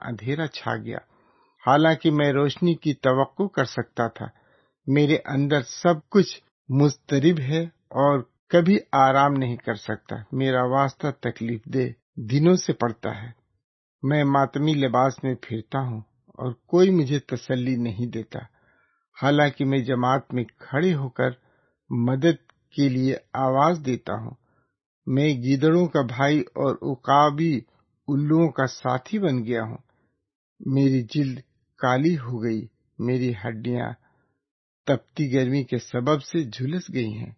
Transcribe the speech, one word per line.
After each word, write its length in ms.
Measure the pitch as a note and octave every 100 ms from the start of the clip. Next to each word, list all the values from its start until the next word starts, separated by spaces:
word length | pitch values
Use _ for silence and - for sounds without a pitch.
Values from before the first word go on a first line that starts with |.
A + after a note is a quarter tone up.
اندھیرا 460 | - A2+ A#2+ D3 D#3
چھا 300 | - A#2+ A2+
گیا۔ 200 | G#2+ - - _ _ _ _ _ -
حالانکہ 440 | C#3+ D#3+ D#3+ E3
میں 220 | D3 D3
روشنی 420 | C3+ C#3+ - F3 E3
کی 180 | D#3
توقع 500 | C3+ C3+ C3 C3+ -
کر 220 | G3 - B2
سکتا 420 | - A#2 - A#2
تھا، 180 | - A#2+ - _ _ _ _ -
میرے 300 | C#3 D3 D#3+ -
اندر 360 | C#3 C#3+ D3
سب 480 | A#2+ - F3 D#3 -
کچھ 320 | G#3 E3+ - _ _ -
مضطرب 680 | C3+ D3 - - C#3 D#3 E3
ہے 240 | C3 D#3+ E3
اور 560 | _ - B2+ C#3+ C#3 A#2 _ _
کبھی 300 | F3 E3+ G#3 -
آرام 420 | C3+ C3+ C3+ C#3+
نہیں 220 | C#3 B2+ A#2+
کر 200 | - G#2
سکتا۔ 400 | - G#2+ - G#2+ G#2+
میرا 320 | C3 C3+ B2+
واسطہ 440 | B2 C3+ C3+ - D3+ -
تکلیف 460 | B2 - A#2 A2+ -
دہ 220 | C3 B2 A#2+ _ -
دنوں 400 | A2 C#3 E3 F#3
سے 180 | -
پڑتا 500 | - A#2 A2 G#2+ G2+
ہے۔ 80 | A#2 - _ _ _ _ _ _
میں 200 | C3+ D3+
ماتمی 500 | C#3+ C#3 C3+ C#3 D3+
لباس 500 | D3 C3 B2 C3 -
میں 120 | C3+ B2
پھرتا 380 | - A2+ - C#3
ہوں 220 | C3 A2 - _ _
اور 260 | - B2+
کوئی 360 | A#2 - F3 F#3+
مجھے 300 | F#3 C3+ C#3+
تسلی 560 | - B2+ - B2+ B2 B2
نہیں 300 | A#2+ G2 A#2+
دیتا، 340 | A2+ G#2+ - - _ _ _ _ _ _ -
حالانکہ 440 | C3 D3 D3 - C3+
میں 140 | C#3
جماعت 540 | A#2+ B2 B2 C3 -
میں 100 | B2
کھڑے 500 | A2+ _ - C3+ F#3
ہو 160 | D3+ C3+
کر 200 | - C3 B2 _ _ _ _ -
مدد 600 | B2 A#2+ C3+ E3 D#3+ _ _ _
کے 180 | - C#3
لیے 260 | B2+ C3 B2+ _
آواز 480 | B2+ C3 C3 D3+ E3+ C3
دیتا 280 | A#2+ -
ہوں۔ 180 | G#2 A2 B2+ _ _ _ _ _ _ -
میں 240 | C3 D3+
گیدڑوں 560 | C3 B2+ C#3 D#3 E3+ F3
کا 160 | D3
بھائی 380 | A#2+ A#2 C#3 D3+
اور 520 | - - C3+ - -
عقابی 640 | C3 - C#3 D3+ C#3+ E3 B2+ - _ _ _ -
الوؤں 420 | C#3+ D3 D#3+ E3
کا 180 | C3+ C3+
ساتھی 520 | - C3 B2+ - G#3+
بن 260 | F#3 B2+ A2+
گیا 180 | A#2
ہوں۔ 140 | A2 - _ _ _ _ _ _ _ -
میری 440 | - C3+ C#3 C3
جلد 360 | A2+ D3+ C3+ B2 - _ _ -
کالی 400 | B2+ B2+ D#3 E3
ہو 260 | A#2+ B2
گئی، 240 | A#2 A2 G#2+ _ _ -
میری 340 | A#2+ B2+ B2 G#2+ A#2+
ہڈیاں 480 | A2 A#2+ B2 A#2+ A#2+ _ _ _ _ _ _ _ _ -
تپتی 480 | C3+ _ - C#3+
گرمی 300 | C3+ B2+ C#3
کے 140 | B2+ B2
سبب 460 | - B2 B2+ D3+
سے 200 | - E3+
جھلس 500 | C3 G#2 C3 F3+ -
گئی 240 | C3 A2 G#2+
ہیں۔ 140 | A2+